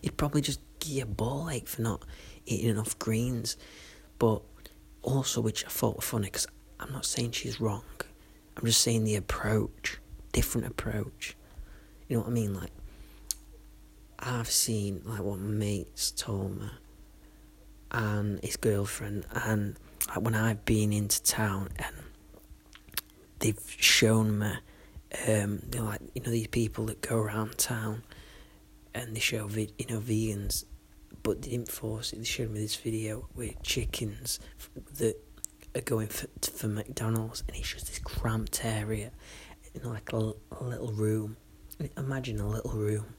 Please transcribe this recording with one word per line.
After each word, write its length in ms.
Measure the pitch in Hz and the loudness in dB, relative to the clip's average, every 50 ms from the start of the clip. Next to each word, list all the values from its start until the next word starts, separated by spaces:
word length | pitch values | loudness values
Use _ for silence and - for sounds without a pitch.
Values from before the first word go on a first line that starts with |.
He'd 160 | - - - | -2 -4 0
probably 240 | - - 143 143 151 | 2 0 4 4 4
just 200 | 143 - 143 - - - - - | 4 4 -2 -2 -6 -14 -12 -8
give 120 | - 156 143 | -6 -2 -2
you 100 | 135 123 | -2 0
a 20 | |
ball 440 | 107 101 - 113 117 135 143 160 170 | -2 0 0 0 0 2 0 -2 -2
ache 180 | 147 117 - | -2 -4 -4
for 160 | - - - 113 | -4 -2 0 0
not 200 | 113 98 - - - - - - - - - - | 0 0 -2 -6 -12 -14 -14 -14 -16 -18 -16 -4
eating 240 | - - - - 120 | -2 0 4 4 4
enough 280 | 107 104 110 - - | 4 4 2 -2 -4
greens. 580 | - - 113 110 110 120 127 127 117 113 113 - - - - - - - - - - - - - | -2 0 2 2 2 2 2 0 -2 -2 -4 -4 -6 -10 -18 -18 -18 -18 -18 -18 -20 -20 -20 0
But 260 | - - 113 110 107 - - - - - - - - - - - - | 4 6 6 6 4 0 -10 -20 -20 -20 -20 -20 -20 -20 -20 -20 -4
also, 400 | - - 135 135 131 - - 117 | 0 2 2 2 2 2 0 2
which 240 | 113 110 107 - - | 2 2 0 0 -4
I 40 | - | -4
thought 260 | - - - 110 104 | 0 2 2 2 2
were 60 | - | 0
funny, 280 | - - - 110 98 95 | -4 -2 0 0 0 0
'cause 160 | - - - - - - - - - - | 0 -2 -2 -2 -4 -18 -20 -20 -12 -10
I'm 120 | - - | -8 -6
not 160 | 139 135 - | -6 -2 -2
saying 240 | - - - 123 117 | -2 0 0 0 0
she's 280 | 117 - - 117 113 - | -2 -2 -4 -4 -2 0
wrong. 240 | 113 110 104 110 - - - - - - - - - - - - - - - | 2 2 0 0 -4 -12 -12 -12 -12 -12 -12 -20 -20 -20 -20 -20 -20 -16 -8
I'm 100 | - - | -2 2
just 160 | 113 113 - | 4 6 6
saying 220 | - 120 117 113 110 | 6 6 6 4 4
the 120 | 110 107 | 4 2
approach, 840 | 101 92 - - - - 104 110 107 - - - - - - - - - - - - - - | 0 0 0 -2 0 2 4 4 4 2 2 -4 -6 -6 -6 -6 -6 -12 -16 -16 -16 -12 -2
different 360 | - 120 120 - - 120 117 | 2 2 2 4 2 0 0
approach. 680 | 120 120 - - 113 107 107 101 - - - - - - - - - - - - - - - - - - - - | -2 -4 -4 -4 0 0 0 -2 -2 -6 -8 -10 -10 -10 -12 -18 -18 -14 -14 -14 -14 -14 -18 -20 -20 -20 -20 -4
You 100 | - 135 | 0 0
know 40 | 113 | 0
what 80 | - 110 | 2 2
I 40 | 120 | 2
mean? 200 | 117 110 101 98 | 2 2 2 0
Like, 180 | 92 85 - - - - - - - - - - - - - - - - - - - - - - - - - - - - - - - | -2 -4 -8 -10 -14 -16 -16 -14 -16 -18 -18 -18 -20 -8 -8 -8 -8 -8 -20 -20 -20 -20 -20 -20 -20 -20 -20 -20 -20 -20 -20 -14 -8
I've 320 | - 127 123 120 113 - | -4 -2 0 0 0 4
seen, 500 | - - - - 113 107 101 101 98 90 - | 4 4 4 4 4 2 2 0 -2 -2 -4
like, 160 | 110 113 104 | -6 -4 -2
what 180 | 92 101 101 92 | 0 0 0 0
mates 720 | 95 104 104 107 107 101 104 98 76 - - - - - | 0 0 2 2 2 2 2 0 -2 -6 -4 -2 -2 -2
told 480 | - - - - 107 95 98 95 98 101 | 0 -2 -2 -2 0 0 0 -2 -2 -4
me, 100 | 101 104 107 - - - - - - - - - - - - - - - - - - - - - - - | -6 -8 -10 -12 -16 -20 -20 -20 -20 -20 -20 -20 -20 -20 -20 -20 -20 -20 -20 -20 -20 -20 -20 -20 -12 -4
and 500 | - 120 110 104 104 104 104 104 101 - - | -2 0 2 2 2 2 2 2 0 0 -2
his 140 | - - | -4 -4
girlfriend, 680 | - - 117 101 101 101 98 - - - 107 104 101 90 - | 2 4 4 4 4 2 0 -2 -4 -4 -4 -4 -4 -6 -4
and, 480 | 113 113 - 107 110 104 104 101 - - - - - - - - | -4 -2 2 2 2 2 2 0 -4 -6 -14 -20 -4 -4 -4 -2
like, 120 | - 87 | 0 0
when 140 | 98 117 113 | 2 4 4
I've 280 | 110 110 113 110 107 - | 6 4 4 4 2 4
been 280 | - 117 107 107 104 104 | 4 6 6 6 6 4
into 300 | 104 104 101 - - - | 4 4 2 2 2 4
town 460 | - - - 110 104 98 98 98 92 - | 2 4 4 2 2 2 0 -2 -4 -4
and 180 | - - - - - - - - - - - - - - - - - - - - - - - - - - - - - - - - - | -6 -6 -6 -8 -10 -14 -16 -18 -20 -20 -20 -20 -20 -20 -20 -20 -20 -20 -20 -20 -20 -20 -8 -8 -8 -8 -8 -20 -20 -20 -20 -2 2
they've 360 | - 107 107 - - - - - | 2 2 2 2 -6 -12 -2 6
shown 580 | - - - - - 110 110 110 110 110 107 | 8 8 10 10 8 8 8 6 6 4 4
me, 160 | 104 104 101 - - - - - - - - - - - - - - - | 2 2 0 -2 -4 -8 -14 -20 -20 -20 -18 -18 -18 -14 -10 -8 -2 2
um, 360 | - 110 107 101 101 104 - - | 4 4 4 4 2 -2 -4 -4
they're 140 | 123 120 123 | -4 -2 -2
like, 200 | 113 107 101 - - - - | 0 -2 -2 -4 -8 -8 -8
you 80 | 127 | -4
know, 80 | - 123 | -2 0
these 180 | 117 117 110 | 0 0 0
people 380 | - - 120 113 107 - - 113 | 2 2 2 2 2 0 -2 -2
that 140 | 110 110 - | -2 -2 -4
go 160 | - - 120 | -2 0 2
around 400 | 113 107 104 104 107 110 110 - | 2 2 2 0 0 -2 -2 0
town 460 | - - - 123 113 110 110 107 117 117 - - - - - - - - - - - - - - - - - - | -2 0 0 0 -2 -2 -2 -4 -4 -8 -12 -18 -18 -18 -18 -18 -20 -20 -20 -20 -20 -20 -20 -20 -20 -20 -10 -10
and 220 | 117 123 113 107 | -8 -8 -6 -4
they 60 | 110 | 0
show, 260 | - - 117 110 104 | 0 2 2 0 -2
ve-, 260 | 101 104 110 107 - - - | -2 0 -2 -2 -2 -2 -8
you 80 | - | -4
know, 140 | - 117 110 | -2 -2 -4
vegans, 640 | 107 123 110 110 110 110 104 101 101 101 - - - - - - - - - - - - - - - | 0 2 2 2 2 2 0 -2 -2 -2 -2 -2 -4 -8 -16 -18 -18 -20 -20 -20 -20 -20 -20 -4 0
but 180 | 110 98 - | 0 0 0
they 100 | 131 - | -2 -4
didn't 180 | 120 120 117 107 | -2 -2 -2 -4
force 440 | - - - 110 110 110 120 - - | -8 -6 -4 -4 -4 -2 -4 -6 -6
it. 40 | |
They 80 | - 113 | -4 -4
showed 260 | - - - 120 110 | -4 -2 -2 -2 -2
me 80 | 107 104 | 0 -2
this 160 | 107 104 - | -2 -2 -2
video 540 | - - 117 110 110 110 107 107 120 - - - | -2 -2 -2 -2 -2 -2 -2 -4 -6 -8 -10 -8
with 260 | 127 120 101 - - | -8 -8 -6 -6 -6
chickens 800 | - - - 135 107 - - - 120 107 101 113 127 - - - - - - - | -2 0 0 0 0 -2 -2 -2 -4 -4 -4 -6 -4 -4 -4 -4 -6 -14 -16 -16
f-, 100 | - - - - - - - | -18 -14 -14 -16 -14 -14 -4
that 220 | - - 113 107 - - - - - - - - - - - - | 0 2 2 2 0 -8 -18 -12 -10 -10 -10 -10 -18 -20 -6 -6
are 60 | 123 | -6
going 260 | 120 - 120 110 110 | -2 0 0 0 0
for, 200 | 104 - - - - - - | -2 -4 -6 -8 -8 -6 -4
for 260 | - - - - - | -4 -4 -4 -2 -2
McDonald's, 760 | 110 104 107 104 - - - 113 110 113 113 110 113 - - - | 0 0 0 -4 -6 -4 -2 0 2 2 2 0 -2 -6 -6 -6
and 80 | - - | -6 -6
it's 160 | - - - | -4 -6 -6
just 160 | - - - | -6 -6 -8
this 120 | - - - | -8 -8 -8
cramped 680 | - - - - - 117 110 110 110 - - - - | -8 -4 -4 -2 0 2 0 0 0 -2 -2 -2 0
area, 460 | 113 110 107 104 107 110 107 104 117 - - - - - - - - - - - - - | 0 0 0 0 0 -2 -2 -2 -6 -10 -16 -18 -18 -18 -16 -16 -18 -20 -20 -20 -14 -14
in, 80 | - - | -8 -6
like, 280 | 120 117 107 - - | -6 -6 -6 -6 -2
a 40 | - | 0
l-, 220 | 113 110 110 107 - - - - - | 0 0 0 -2 -6 -12 -14 -10 -8
a 40 | 131 | -6
little 280 | 123 120 - - 120 | -6 -4 -4 -4 -4
room. 460 | 107 104 107 107 110 110 107 107 110 - - - - - - - - - 156 131 - | -2 2 2 2 2 2 0 -4 -8 -12 -16 -20 -20 -20 -18 -18 -10 -8 -8 -8 -4
Imagine 440 | - 139 131 135 135 127 131 110 107 | -4 -4 -2 -2 -2 -2 -2 -2 -2
a 100 | 101 104 | 0 0
little 220 | 107 110 - 120 | 0 0 -2 -2
room 340 | 113 110 104 104 107 107 107 - - | 0 0 2 2 2 0 -2 -6 -12